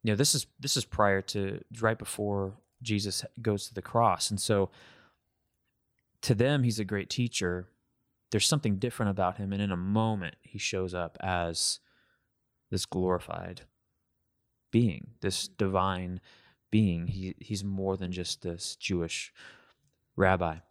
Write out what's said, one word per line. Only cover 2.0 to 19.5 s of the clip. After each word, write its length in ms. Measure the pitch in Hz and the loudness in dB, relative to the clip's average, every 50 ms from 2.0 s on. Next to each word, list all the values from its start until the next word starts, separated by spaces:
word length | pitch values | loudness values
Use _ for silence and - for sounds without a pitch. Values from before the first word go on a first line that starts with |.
| 107 - - - 104 104 101 101 98 95 101 - _ _ _ _ | -6 -10 -6 -4 -2 0 0 0 -2 -2 -4 -10 _ _ _ _
Jesus 440 | 123 113 107 101 101 101 - - - - _ - | -4 0 0 0 0 -2 -4 -4 -8 -8 _ -4
goes 260 | 110 113 104 98 - | 0 0 0 0 -4
to 60 | - - | -8 -10
the 80 | 95 | -10
cross. 480 | - - - 117 117 107 90 - - - | -10 0 2 4 4 4 4 2 0 -2
And 100 | 104 95 | -2 -2
so 300 | - - 107 98 98 - - - - - - - - _ _ _ _ _ _ _ _ _ _ _ _ _ _ _ _ _ _ _ _ _ _ _ | 0 2 2 2 2 0 -2 -20 -20 -20 -20 -20 -20 _ _ _ _ _ _ _ _ _ _ _ _ _ _ _ _ _ _ _ _ _ _ _
to 120 | - - 117 | 2 2 4
them, 300 | 101 120 135 147 139 123 | 4 4 4 4 4 2
he's 160 | 120 107 110 | 2 0 0
a 60 | 104 | -4
great 240 | 92 107 98 95 - | -4 -4 -4 -4 -4
teacher. 580 | - - 120 117 - - 98 87 87 90 90 - _ _ _ _ _ _ _ _ _ _ _ _ | -2 -2 -2 -2 -2 -2 -2 0 -2 -2 -6 -10 _ _ _ _ _ _ _ _ _ _ _ _
There's 160 | - 104 - | 0 2 2
something 300 | - 160 143 - 110 101 | 4 2 2 2 0 0
different 320 | 95 120 120 - - 113 101 | 0 -2 -4 -2 0 0 0
about 240 | 95 98 92 90 92 | 2 2 2 0 0
him. 140 | - 101 95 | -2 -4 -4
And 100 | 98 98 | -2 -2
in 100 | 104 98 | 0 0
a 60 | 92 | -2
moment, 600 | 87 90 95 104 110 113 110 110 101 87 80 - _ | -2 -2 0 2 2 2 2 0 -2 -4 -8 -10 _
he 160 | _ - - | _ -16 -10
shows 360 | 101 - - - 95 92 90 90 | -6 -4 -4 -2 -2 -4 -2 -4
up 240 | 87 85 80 _ - | -4 -6 -6 _ -6
as 640 | - 95 92 87 85 85 85 - - - - - _ _ _ _ _ _ _ _ _ _ _ _ _ _ _ _ _ _ | -2 -2 0 0 0 -2 -2 -2 -2 -2 -2 -4 _ _ _ _ _ _ _ _ _ _ _ _ _ _ _ _ _ _
this 140 | 95 92 - | -4 -4 -4
glorified 760 | _ - 92 90 92 90 87 - - - 85 90 90 87 - - _ _ _ _ _ _ _ _ _ _ _ _ _ _ _ _ _ _ _ _ _ | _ -2 0 2 2 0 0 -2 -6 -8 -8 -8 -10 -12 -14 -18 _ _ _ _ _ _ _ _ _ _ _ _ _ _ _ _ _ _ _ _ _
being, 360 | - 113 120 107 76 - - - - _ | 4 4 4 4 2 -2 -10 -16 -12 _
this 300 | - 98 - - - - | -4 -2 -2 -2 -6 -8
divine 720 | - - 107 95 95 92 92 95 92 90 92 90 90 90 _ - - - _ - _ _ _ _ | -2 0 0 2 4 4 2 2 0 -2 -4 -6 -8 -8 _ -16 -20 -20 _ -20 _ _ _ _
being. 360 | - 110 110 95 85 85 85 | 4 6 6 6 2 0 -2
He, 280 | - - 98 92 92 - - | -4 -4 -4 -6 -8 -10 -12
he's 220 | - - 107 95 98 | -8 -6 -6 -4 -4
more 340 | 101 98 95 95 95 95 | -4 -4 -2 0 0 -2
than 160 | 92 95 90 90 | -2 -4 -6 -6
just 280 | 90 87 - - _ | -6 -6 -6 -8 _
this 360 | - 90 85 87 - - - | -6 -8 -8 -6 -8 -12 -10
Jewish 560 | _ - - 95 87 82 82 - - - - _ - - - | _ -4 -2 -2 -2 -2 -2 -4 -8 -8 -12 _ -20 -20 -20